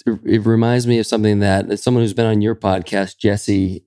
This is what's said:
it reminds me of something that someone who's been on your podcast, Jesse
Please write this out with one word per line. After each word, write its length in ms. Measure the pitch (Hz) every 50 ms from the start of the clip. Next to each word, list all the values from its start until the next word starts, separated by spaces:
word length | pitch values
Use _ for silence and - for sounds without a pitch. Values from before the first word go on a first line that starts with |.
| -
it 400 | 123 110 107 - - 104 113 104
reminds 420 | 113 113 110 117 117 120 123 120 120
me 120 | 120 117
of 60 | 107 -
something 320 | - 110 107 107 104 101
that 400 | 101 98 95 98 98 - 101 101
someone 240 | - 127 127 120 117
who's 100 | 107 95
been 120 | 101 117
on 160 | 113 110 104
your 140 | 104 110 110
podcast, 600 | - - 101 95 95 - - - 98 98 92 - _
Jesse 680 | - 107 101 104 - - 101 98 95 95 95 92 -